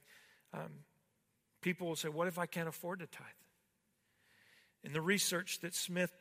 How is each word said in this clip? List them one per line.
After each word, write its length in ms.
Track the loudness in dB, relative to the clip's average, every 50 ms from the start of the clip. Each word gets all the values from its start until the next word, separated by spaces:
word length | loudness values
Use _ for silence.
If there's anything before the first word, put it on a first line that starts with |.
| -18 -20 -20 -20 -20 -20 -20 _ _ _ -8
Um, 180 | -8 -8 -8 -10 -14 -18 _ _ _ _ _ _ _ _ _ _ _ _ _ _ _
people 260 | 0 0 0 2 0
will 80 | -2 -2
say, 140 | 0 -2 0
"What 180 | 2 2 2
if 100 | 2 2
I 80 | 0 -2
can't 220 | 0 0 -2 -2
afford 320 | -2 -4 -4 -4 -6 -4 -6
to 80 | -8
tithe?" 200 | -10 -12 -14 -16 -16 -18 -20 -20 _ _ _ _ _ _ _ _ _ _ _ _ _ _ _ _ _ -20 -20 -20 -20 -20 -20 -20 _ _ _ -6
In 100 | -2 -2
the 80 | 2
research 580 | 4 4 4 6 4 4 2 2 0 -2 -4 -4
that 120 | -4 -4 -2
Smith 380 | -2 -2 0 2 2 2 2 0 0